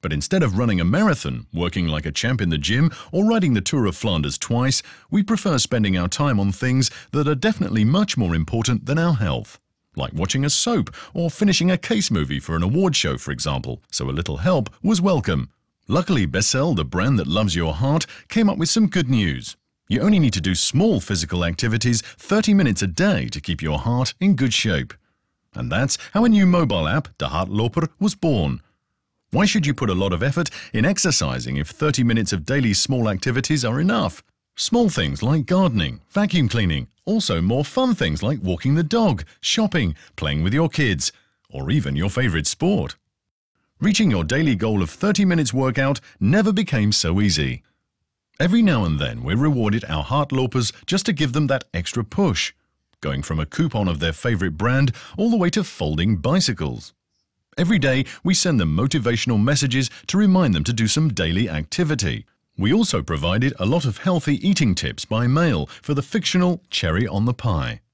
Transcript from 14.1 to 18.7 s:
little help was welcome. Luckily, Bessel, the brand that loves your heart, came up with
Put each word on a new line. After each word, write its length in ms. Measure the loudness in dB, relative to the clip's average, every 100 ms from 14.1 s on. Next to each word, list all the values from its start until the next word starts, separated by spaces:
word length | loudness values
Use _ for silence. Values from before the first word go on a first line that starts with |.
little 280 | -4 -4 -2
help 320 | 0 0 -2 -4
was 200 | -2 2
welcome. 480 | 2 0 0 -2 -4 _ _ _ _
Luckily, 380 | -2 0 0
Bessel, 500 | 0 0 0 0 0
the 100 | 0
brand 340 | -2 0 2 0
that 80 | 0
loves 280 | 0 0
your 200 | 0 -2
heart, 320 | 0 0 0 -2 -12 -6
came 200 | 0 2
up 80 | 2
with 140 | 0